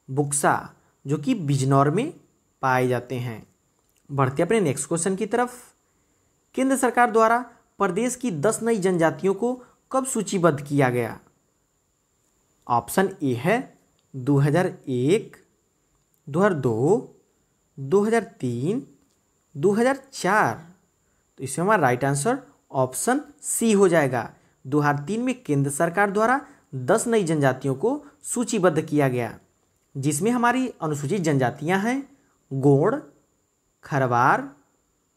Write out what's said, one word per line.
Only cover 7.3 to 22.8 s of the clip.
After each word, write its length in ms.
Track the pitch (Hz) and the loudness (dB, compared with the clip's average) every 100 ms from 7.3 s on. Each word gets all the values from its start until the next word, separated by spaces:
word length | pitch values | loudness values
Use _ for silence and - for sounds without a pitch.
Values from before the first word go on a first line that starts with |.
| 240 247 - _ - | 2 -2 -16 _ -4
प्रदेश 360 | 196 180 247 247 | -2 0 -2 -2
की 160 | 247 | -6
दस 260 | 160 185 220 | -2 -2 0
नई 140 | 220 226 | -2 0
जनजातियों 560 | 185 180 160 143 185 | 2 2 2 2 -2
को 200 | 196 240 254 - _ - | 0 -2 -4 -10 _ -6
कब 140 | 262 262 | -4 -2
सूचीबद्ध 560 | 226 208 196 170 147 | -4 -2 2 2 2
किया 280 | 143 143 127 | -2 0 2
गया? 300 | 123 113 - _ _ _ _ _ _ _ _ _ _ _ _ _ _ - | 0 -4 -8 _ _ _ _ _ _ _ _ _ _ _ _ _ _ -2
ऑप्शन 420 | 120 - - 190 190 | -2 -2 -2 -2 -2
ए 100 | 139 117 | -4 -2
है 220 | 151 233 269 _ _ _ _ | 0 -2 -4 _ _ _ _
दो 240 | 139 123 143 | -8 0 2
हज़ार 280 | 147 156 185 - - | 4 2 0 -4 -6
एक, 480 | 127 131 214 190 - _ _ _ _ _ _ _ _ - | -2 2 0 -2 -18 _ _ _ _ _ _ _ _ -6
दो 120 | 151 | 0
हज़ार 140 | 202 165 | 0 2
दो, 600 | 123 110 139 226 - _ _ _ _ _ _ - | 0 0 2 0 -2 _ _ _ _ _ _ -14
दो 260 | 135 190 | -2 0
हज़ार 200 | 208 226 202 - | 2 0 -2 -6
तीन, 460 | 127 120 143 233 - _ _ _ _ _ _ 143 | -6 -4 -4 -4 -6 _ _ _ _ _ _ -2
दो 160 | 170 | 0
हज़ार 280 | 208 240 269 - | 2 2 0 -8
चार। 420 | - 180 208 151 110 - - _ _ _ _ _ - | -6 0 2 2 -2 -12 -20 _ _ _ _ _ -14
तो 40 | |
इसमें 220 | 131 - 180 | -10 -4 0
हमारा 160 | 214 | 2
राइट 240 | 135 123 139 | 2 2 0
आंसर 340 | 143 220 269 - _ _ | 0 0 -4 -6 _ _
ऑप्शन 500 | 139 | -2